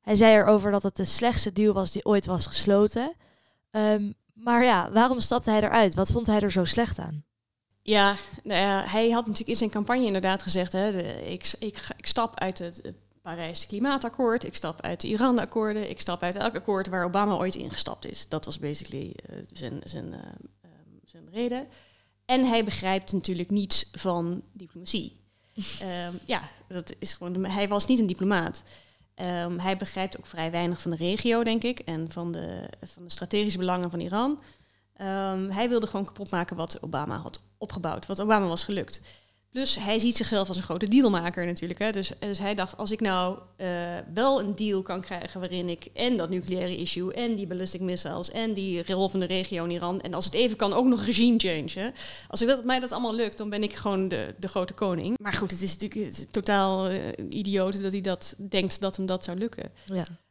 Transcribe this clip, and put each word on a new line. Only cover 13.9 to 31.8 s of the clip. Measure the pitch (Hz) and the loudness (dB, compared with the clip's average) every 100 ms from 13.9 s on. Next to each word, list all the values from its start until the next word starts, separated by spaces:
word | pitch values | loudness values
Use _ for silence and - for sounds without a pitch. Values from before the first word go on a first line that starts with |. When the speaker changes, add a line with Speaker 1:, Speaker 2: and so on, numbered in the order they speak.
| 277 233 - 240 240 | 0 -2 0 2 2
Speaker 2:
ik | - - | -2 -6
stap | 160 - | -6 -6
uit | - 175 | -8 -6
de | - | -4
Iran-akkoorden, | 214 254 247 - 226 214 214 208 | 2 4 4 0 -2 -2 -2 -6
ik | - | -6
stap | - 175 | -4 -2
uit | 180 190 | -4 -2
elk | - - | -2 -2
akkoord | 190 190 190 | -2 -2 -2
waar | 185 175 | -2 0
Obama | 190 208 | 2 2
ooit | 185 185 - | 2 -2 -4
ingestapt | - - - - - | -6 -2 -2 -4 -10
is. | - - | -10 -6
Dat | 156 - | -6 -6
was | 156 | -6
basically, | 147 147 143 135 - - - | -6 -6 -8 -10 -10 -12 -16
eh, | - - | -16 -16
zijn, | - 127 - | -12 -10 -10
zijn, | - 160 165 | -10 -10 -10
eh, | - 50 - - _ | -12 -14 -18 -20 _
ehm, | 175 143 156 - _ | _ _ _ -20 _
zijn | 165 160 | -20 -12
reden. | 196 240 247 285 - _ _ _ _ - | -4 -4 -4 -10 -20 _ _ _ _ 2
En | 254 262 | 4 6
hij | 226 | 4
begrijpt | 208 - 185 190 190 | 2 0 0 0 0
natuurlijk | 196 - 180 175 | -2 -2 -4 0
niets | 202 196 - - | 0 4 4 4
van | - 190 175 170 180 - | -2 -2 0 -2 -4 -8
diplomatie. | - 175 165 185 208 160 - _ _ _ | -20 -18 -14 -6 -4 -6 -14 _ _ _
Speaker 1:
<laughs> | - - - | -10 -8 -6
Speaker 2:
Ehm, | 190 175 175 180 - | -6 -6 -8 -10 -4
ja, | 220 151 - - | -4 -4 -20 -12
dat | 180 175 - | -10 -10 -8
is | 190 | -6
gewoon | - 175 | -6 -4
de, | 185 190 | -4 -2
hij | 196 202 | -2 0
was | 202 202 | 2 4
niet | 254 | 4
een | 208 | 4
diplomaat. | 180 185 196 165 - - - - _ _ - | 2 2 2 0 -8 -14 -20 -20 _ _ -10
Ehm, | 180 175 175 170 | -6 -4 -4 -2
hij | 185 190 | -2 -2
begrijpt | 202 190 190 - | -4 -4 -6 -6
ook | - | -12
vrij | 165 160 | -6 -4
weinig | 170 175 175 | 0 -2 -2
van | - | -4
de | 160 | -2
regio, | 175 214 240 233 | 0 0 2 2
denk | 226 226 | 2 0
ik, | 240 | -2
en | 247 | -4